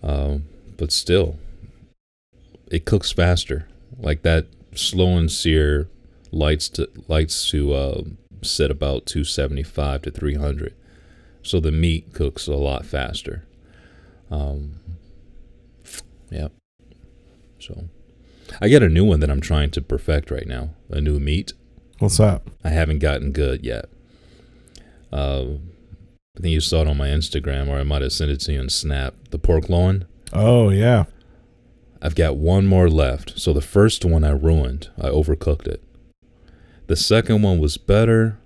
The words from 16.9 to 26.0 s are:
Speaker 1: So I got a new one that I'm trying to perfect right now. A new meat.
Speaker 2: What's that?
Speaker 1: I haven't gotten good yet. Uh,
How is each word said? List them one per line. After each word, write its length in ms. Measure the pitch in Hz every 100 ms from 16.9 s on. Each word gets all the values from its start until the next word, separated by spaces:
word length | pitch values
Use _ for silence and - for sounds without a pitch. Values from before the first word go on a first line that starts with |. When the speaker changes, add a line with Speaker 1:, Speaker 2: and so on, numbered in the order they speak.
| - - - _ _ _ _
Speaker 1:
So 260 | - - - - - _ _ _ - -
I 80 | 107
got 140 | 139
a 60 | 104
new 160 | 80
one 160 | 104 82
that 100 | 73
I'm 100 | 71
trying 300 | - 76 73
to 80 | 73
perfect 500 | 67 69 - 76 71
right 160 | 64 60
now. 240 | 64 65 78 _
A 100 | 73
new 180 | 73 73
meat. 360 | 71 78 - - _ - _ -
Speaker 2:
What's 200 | 104 -
that? 240 | 110 90 - -
Speaker 1:
I 60 | -
haven't 300 | 80 80 76
gotten 340 | 76 71 69
good 320 | 69 71 64
yet. 220 | 62 57 - - _ _ _ - - - _ - - - -
Uh, 320 | 69 69 67 65 73 80 - _ -